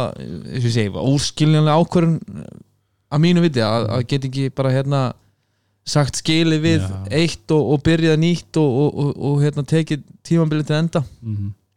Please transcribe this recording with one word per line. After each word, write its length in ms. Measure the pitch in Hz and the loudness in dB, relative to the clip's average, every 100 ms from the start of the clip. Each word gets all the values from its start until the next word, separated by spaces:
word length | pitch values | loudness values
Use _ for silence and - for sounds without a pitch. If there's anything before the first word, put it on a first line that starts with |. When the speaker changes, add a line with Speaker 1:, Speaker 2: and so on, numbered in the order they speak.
| 123 - | -2 -6
Speaker 1:
eins 400 | 62 82 - 104 | -12 -12 -8 -4
og 100 | 120 | 0
ég 80 | |
segi, 200 | 117 104 92 | 0 0 -2
óskiljanlega 760 | 117 143 - - 151 156 151 156 | 0 0 0 0 2 4 4 2
ákvörðun 380 | 175 180 165 160 - - - - - _ _ _ - | 2 2 2 0 -6 -14 -16 -18 -20 _ _ _ -4
að 100 | 147 | 2
mínu 220 | 170 175 170 | 4 4 2
viti, 160 | 127 | 2
að, 240 | 110 113 107 | 0 0 -2
að 160 | 127 117 | -2 -2
geta 200 | 143 131 | -4 -4
ekki 200 | 131 135 | -4 -4
bara, 220 | - 131 | -2 -2
hérna, 280 | 131 139 139 127 - _ _ _ _ _ _ - | 0 0 -2 -2 -6 _ _ _ _ _ _ -4
sagt 300 | 147 131 - | 0 0 -2
skilið 460 | - 160 165 156 160 | 0 2 2 2 2
við 160 | 156 | 0
Speaker 2:
Já. 160 | 95 95 95 | 0 -6 -4
Speaker 1:
eitt 420 | 139 165 - - | -2 -2 -2 -2
og, 160 | 156 113 | 0 2
og 120 | 143 | 2
byrjað 340 | 165 165 160 156 | 2 2 2 2
nýtt 380 | 165 170 - 160 | 2 0 -2 0
og, 220 | 151 120 | 2 2
og, 160 | 147 - | 0 0
og, 160 | 143 - | -4 -2
og, 220 | 120 143 | -2 0
hérna, 240 | 147 147 | 0 -2
tekið 400 | 135 160 156 151 - - | 0 0 0 -4 -8 -12
tímabilið 440 | - 170 160 151 143 | -2 2 2 0 -2
til 120 | 151 | 0
enda. 240 | 165 170 127 - | 0 -2 -4 -8
Speaker 2:
Mhm. 340 | 113 104 101 - _ | -8 -6 -6 -10 _